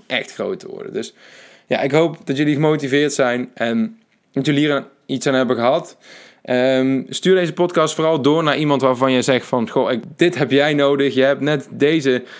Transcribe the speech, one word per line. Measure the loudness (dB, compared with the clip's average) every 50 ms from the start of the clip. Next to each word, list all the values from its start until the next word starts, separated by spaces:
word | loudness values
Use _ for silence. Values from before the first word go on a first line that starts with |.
| -10 -8
echt | -6 -6 -6 -8 -10
groot | -8 -6 -6 -6 -8
te | -10 -14
worden. | -14 -14 -12 -10 -8
Dus | -8 -10 -10 -12 _ -20 -20 -20 -20 -20 -20 -20 _ _ -4
ja, | -4 -2
ik | -2 0
hoop | 2 2 2 0 -2 -6 -8
dat | -4 -2 0
jullie | 0 0 0
gemotiveerd | 2 2 2 2 0 0 0 0 2 2 0 0
zijn | 0 0 0 0 -2 -4 -6 -6
en | -4 -4 -2 0 0 -2 -2 -6 -10 _ _ _ _ _ _
dat | -6 -4 -2
jullie | 0 0 2
hier | 2 0 0 -2 -4 -8 _ _ _
iets | -8 -8 -4 -2 0
aan | 0
hebben | 2 2 0 0
gehad. | 0 2 2 0 0 -2 -6 -14 _ _ -20 -20 -20 -20 -20 _ _
Ehm, | -6 -2 0 0 2 2 2 2 2 0 0 -2 -4 -6
stuur | -8 -2 2 2 4
deze | 4 2 0 -2
podcast | -2 -2 0 2 2 0 0 0
vooral | 0 0 0 0 2
door | 2 2 2 2 2
naar | 0 0 0
iemand | 2 0 2 2
waarvan | 2 2 2 2 2 2
je | 2 2
zegt | 2 2 0 0 0
van, | -2 -4 -4 -2 -2
"Goh, | -2 -2 0 0
ik, | -2 -4 -6 -8 -2
dit | 0 0 0 0 0
heb | -2 0
jij | 2 2 2 2 2
nodig. | 2 2 2 2 2 0 0 0
Je | 2
hebt | 2 2 0 0
net | -2 -2 -2 -2 -4 -8
deze | -4 0 0 2 2 2 2 0 0 0 -2 -8 -16